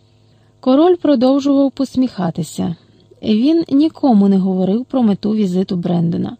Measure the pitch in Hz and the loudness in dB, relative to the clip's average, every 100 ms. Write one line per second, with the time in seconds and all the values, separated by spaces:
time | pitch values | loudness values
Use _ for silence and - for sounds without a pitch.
0 | _ _ _ _ _ _ - 262 339 349 | _ _ _ _ _ _ 0 4 4 2
1 | 302 277 254 277 277 277 277 - 269 247 | 2 2 2 0 0 0 0 -2 -6 -4
2 | 254 - 175 165 160 - 185 170 _ _ | -4 -4 -6 -6 -10 -6 -8 -8 _ _
3 | _ - - 214 262 330 330 277 311 - | _ -10 -2 0 2 0 0 0 0 0
4 | 285 214 196 196 190 185 185 208 254 269 | 2 4 4 2 0 -2 -2 -2 -4 -2
5 | 226 196 208 214 196 180 196 185 175 175 | 0 0 -2 -2 -2 -2 -4 -4 -2 -2
6 | 170 170 196 240 | -2 -4 -6 -10